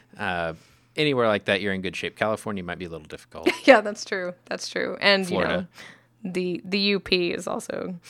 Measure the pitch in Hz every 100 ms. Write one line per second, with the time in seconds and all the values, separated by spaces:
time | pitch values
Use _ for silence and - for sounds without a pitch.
0 | _ - 101 87 82 80 - _ _ -
1 | 151 131 113 104 - 101 101 95 92 85
2 | 85 - 107 107 - 101 87 85 87 80
3 | 80 76 - - 85 - - 240 208 208
4 | - 196 180 180 - 190 - - - -
5 | 196 196 185 185 - 180 185 - - -
6 | _ _ 190 180 180 175 - 202 202 202
7 | - 185 175 180 180 - - - - 175
8 | -